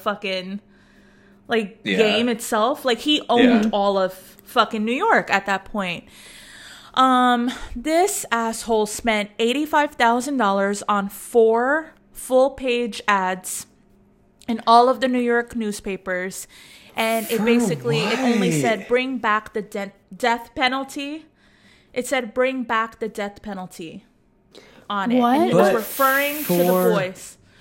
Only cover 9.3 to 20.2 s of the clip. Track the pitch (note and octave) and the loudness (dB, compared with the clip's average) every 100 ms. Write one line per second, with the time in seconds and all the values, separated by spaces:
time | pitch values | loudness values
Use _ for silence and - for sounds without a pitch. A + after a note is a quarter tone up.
9.3 | - A#3 C#4 D4+ D#4 D4 - A#3 A#3+ C4+ | -2 -2 0 0 0 0 2 2 2 -2
10.3 | C4+ G3+ G3 G3 G3+ - G#3 G3 - - | 0 0 2 0 -2 -2 -2 -4 -10 0
11.3 | A#3+ A3+ A3+ B3+ D#4 D#4 - _ - - | 4 4 4 2 0 -4 -16 _ -18 0
12.3 | B3+ C#4 C#4 B3+ A#3+ A#3+ - - G3 F#3 | 2 2 0 -2 -2 -2 -4 0 0 0
13.3 | F#3 - - - _ _ _ _ _ _ | -4 -8 -12 -14 _ _ _ _ _ _
14.3 | _ - A3 - A#3 B3 A3 B3+ B3 A#3+ | _ -8 -2 6 6 6 2 0 0 0
15.3 | A#3+ A#3+ A#3 G#3+ G3+ G#3 F#3 F#3+ F3+ F#3 | 0 -2 -6 -6 -6 -10 -10 -6 -6 -6
16.3 | - - - - - - - A3+ A3+ G#3+ | -10 -16 -20 -20 -20 -10 -4 -2 -2 -2
17.3 | A3+ A3+ A#3+ G#3+ C#3+ D3+ D3+ G3 A#3+ B3 | 0 2 2 2 -2 -2 -2 0 0 2
18.3 | G#3+ F3+ D#3 B2 A2 G3 B3 C4 B3 A3 | 2 2 2 0 -2 0 -2 -2 -4 -2
19.3 | G#3+ - A3 - G3+ G3 - _ F#3 | -2 -4 -8 -8 -10 -10 -14 _ -4